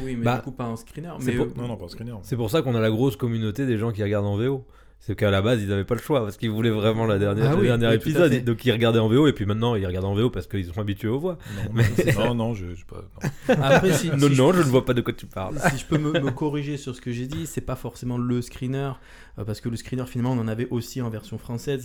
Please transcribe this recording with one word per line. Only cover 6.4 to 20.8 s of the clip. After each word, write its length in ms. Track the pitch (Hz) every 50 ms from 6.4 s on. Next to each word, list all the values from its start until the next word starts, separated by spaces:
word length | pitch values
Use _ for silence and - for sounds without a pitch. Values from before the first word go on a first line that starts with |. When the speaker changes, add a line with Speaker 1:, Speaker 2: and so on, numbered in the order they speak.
| 120 113
Speaker 2:
voulaient 180 | 107 110 113 117
vraiment 360 | 107 107 101 113 110 110 113
la 120 | 110 104
dernière, 340 | 98 101 101 101 107 131 135
Speaker 1:
Ah 40 | 143
Speaker 2:
le 60 | 190
Speaker 1:
oui, 60 | 202
Speaker 2:
dernier 180 | - 120 120 117
Speaker 1:
oui, 40 | 113 113
tout 0 |
à 20 | 110 -
Speaker 2:
épisode, 280 | 156 151 160 175 147
Speaker 1:
fait. 100 | 139 127
Speaker 2:
donc 240 | 127 120 117 104 -
ils 60 | 123 107
regardaient 260 | 113 117 117 113 113
en 80 | 110
V 80 | 110 113
O, 100 | 139 156
et 60 | 143 -
puis 120 | - 104
maintenant, 300 | 101 104 110 113 120 120
ils 120 | 101 95
regardent 180 | 90 90 92 92
en 80 | 98 101
V 100 | 101 117
O 60 | 123
parce 160 | - 92 -
qu'ils 200 | - - 98 87
sont 140 | 85 80 107
habitués 260 | 104 104 101 - -
aux 100 | 107 117
voix. 200 | 139 165 185 170 - - - 104
Speaker 3:
Non, 160 | 98 110 107 110
Speaker 2:
Mais 100 | 113 117 101 - - 147 160 117
Speaker 3:
non, 120 | 101 110
non, 80 | 120 120
non, 180 | 117 110 117 117
je, 220 | 101 90 87 87
je 100 | - -
pas, 120 | - - 90
non. 540 | - - - - - 135 - - - - 240 151 139
Speaker 1:
Après, 300 | - 269 - 180 190 160
si, 160 | 135 175 165
Speaker 2:
<laughs> 20 |
Non, 60 | 147 139 143 143
Speaker 1:
si, 60 | 139
Speaker 2:
non, 140 | 131 127 156
Speaker 1:
si, 60 | 185
Speaker 2:
je 60 | 180 156
ne 60 | 131
vois 140 | 123 131 123
pas 80 | - 123
de 60 | 120
quoi 120 | 113 - 110
tu 120 | - -
parles. 300 | - - 95 95 92 - 143 - 170
Speaker 1:
si 60 | 135
je 80 | 135 -
peux 120 | - 165
me, 140 | 147 151 147 160 170
me 120 | 139 139
corriger 440 | 120 - 156 147 143 147 143 147 147
sur 200 | 139 - 131 120
ce 40 | -
que 100 | - 123 120
j'ai 140 | 120 127
dit, 200 | 135 151 165 165
c'est 140 | - - 123
pas 160 | - - 127
forcément 400 | - - 117 - - 123 123 123
le 240 | 123 123 123 123 123
screener, 500 | 120 - - - 131 123 135 135 139 139 123 - - - - - - - - -
euh, 60 | 101
parce 160 | 107 104 -
que 80 | - 120
le 80 | 117
screener, 260 | 110 - - 131 127 123
finalement, 280 | 127 - 123 117 127 131
on 60 | 120 110
en 60 | 110
avait 180 | 110 113 131 127
aussi 320 | 120 117